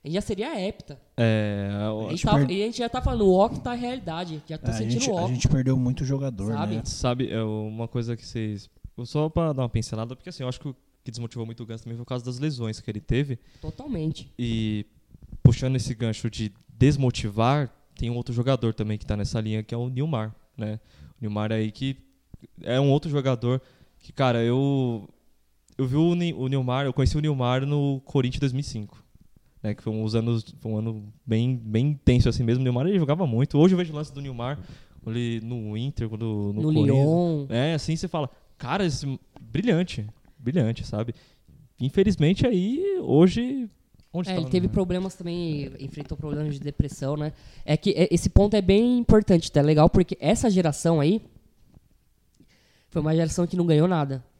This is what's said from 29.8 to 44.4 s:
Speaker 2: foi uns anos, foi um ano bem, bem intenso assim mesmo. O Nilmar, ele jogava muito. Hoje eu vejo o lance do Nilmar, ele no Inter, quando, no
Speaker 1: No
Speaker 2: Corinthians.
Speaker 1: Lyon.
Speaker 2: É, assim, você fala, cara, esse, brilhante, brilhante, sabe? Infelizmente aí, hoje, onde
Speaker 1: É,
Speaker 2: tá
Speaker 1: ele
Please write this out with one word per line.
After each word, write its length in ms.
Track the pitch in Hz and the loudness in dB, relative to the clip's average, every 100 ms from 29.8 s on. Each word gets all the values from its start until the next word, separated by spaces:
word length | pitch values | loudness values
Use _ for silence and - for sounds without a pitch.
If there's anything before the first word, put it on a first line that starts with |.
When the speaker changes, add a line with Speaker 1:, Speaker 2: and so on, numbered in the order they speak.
Speaker 2:
foi 80 | - | -4
uns 240 | 110 110 | -2 0
anos, 300 | 113 117 113 - - | 0 0 -2 -4 -12
foi 100 | 110 | -6
um 60 | 107 | -4
ano 360 | 113 110 104 - | -4 -8 -14 -16
bem, 320 | - 110 123 127 | -2 0 2 -2
bem 300 | 110 110 143 | -2 0 0
intenso 420 | 147 - 123 127 | 2 4 6 4
assim 140 | 113 | 2
mesmo. 180 | 117 123 | 2 2
O 20 | |
Nilmar, 240 | 127 120 160 | 2 0 2
ele 100 | 202 | 2
jogava 300 | 139 156 165 | 2 0 2
muito. 300 | 113 143 147 | 2 2 6
Hoje 160 | 180 | 6
eu 40 | 180 | 6
vejo 140 | 170 | 0
o 40 | 147 | -6
lance 160 | 147 | -10
do 80 | 135 | -10
Nilmar, 360 | 139 120 123 147 - - - - | -10 -6 -6 -8 -12 -20 -20 -14
ele 360 | 113 117 120 117 | -6 -4 -2 -4
no 340 | 113 120 107 | -6 -8 -6
Inter, 320 | 107 131 - 113 | -4 -4 -4 -6
quando, 460 | 107 113 104 101 | -4 -4 -2 -2
no 80 | 104 | 0
Speaker 1:
No 0 | 156 | 2
Speaker 2:
Corinthians. 120 | 156 143 135 | 4 4 4
Speaker 1:
Lyon. 480 | 143 170 175 156 135 | 4 4 2 -2 -2
Speaker 2:
É, 240 | 117 147 | 0 0
assim, 200 | 156 - 160 | -2 -2 -4
você 100 | 185 | -2
fala, 220 | 165 139 - _ _ | -4 -6 -10 _ _
cara, 280 | 120 180 | -4 0
esse, 340 | 185 127 139 131 _ - | 0 0 -4 -6 _ -20
brilhante, 680 | 110 151 233 170 180 - 104 - - _ | -6 0 2 2 2 -4 -10 -12 -20 _
brilhante, 500 | 123 165 113 117 - | -2 0 0 -2 -6
sabe? 260 | 104 117 - _ _ _ - - _ | -4 -6 -8 _ _ _ -20 -20 _
Infelizmente 680 | 127 202 196 185 151 196 247 | 0 2 2 4 2 4 2
aí, 340 | 190 190 277 392 381 | 2 0 -2 -2 -2
hoje, 680 | - 139 180 208 247 269 226 _ _ _ _ | 2 6 6 4 -2 -4 -8 _ _ _ _
onde 160 | 165 180 | -8 -4
Speaker 1:
É, 20 | |
Speaker 2:
tá 60 | |
Speaker 1:
ele 80 | 185 | -4